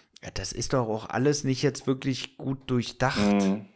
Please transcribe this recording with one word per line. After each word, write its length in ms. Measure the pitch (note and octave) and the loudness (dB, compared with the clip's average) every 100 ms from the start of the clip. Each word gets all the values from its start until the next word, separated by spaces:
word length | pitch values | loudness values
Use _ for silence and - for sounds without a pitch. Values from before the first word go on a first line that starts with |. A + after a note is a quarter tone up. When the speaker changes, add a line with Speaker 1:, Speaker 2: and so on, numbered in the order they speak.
| _ - | _ -18
Speaker 1:
ja, 60 | - | -10
das 200 | - F#2+ | -6 -6
ist 180 | - - | -4 0
doch 140 | C3+ A2+ | 0 0
auch 220 | G#2+ - | -4 -2
alles 340 | A2+ C#3+ D3 | 0 2 2
nicht 200 | C3+ B2+ | 0 2
jetzt 220 | C#3+ B2+ - | 0 0 -2
wirklich 520 | C3 C#3 B2+ - - | -2 -2 -4 -8 -8
gut 220 | C3 C3 - | -6 -6 0
durchdacht. 520 | B2 A2+ - C3 C3 | 0 0 0 0 2
Speaker 2:
Mhm. 460 | G2+ G2+ G2 G#2 - | 4 4 4 0 -4